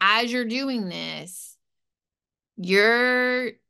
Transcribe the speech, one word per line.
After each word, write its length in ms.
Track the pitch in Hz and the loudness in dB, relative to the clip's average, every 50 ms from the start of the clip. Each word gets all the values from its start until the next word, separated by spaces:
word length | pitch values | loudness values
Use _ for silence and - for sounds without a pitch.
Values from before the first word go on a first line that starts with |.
as 320 | 190 196 214 226 240 240 240 | 2 2 4 2 0 0 -2
you're 120 | 247 247 | -2 -2
doing 440 | 220 226 254 277 269 262 240 202 180 | -2 -4 -4 -4 -4 -4 -4 -4 -6
this, 680 | 170 170 160 165 160 156 151 180 - - - - - _ _ _ _ _ _ _ _ _ _ _ _ _ _ _ _ _ _ _ _ | -6 -8 -8 -10 -10 -12 -12 -14 -16 -16 -18 -20 -20 _ _ _ _ _ _ _ _ _ _ _ _ _ _ _ _ _ _ _ _
you're, 960 | - 180 180 190 202 208 220 233 240 247 247 254 247 247 247 247 247 254 - - _ _ | -10 -2 2 4 4 6 6 4 4 2 2 2 2 2 0 0 -2 -4 -6 -8 _ _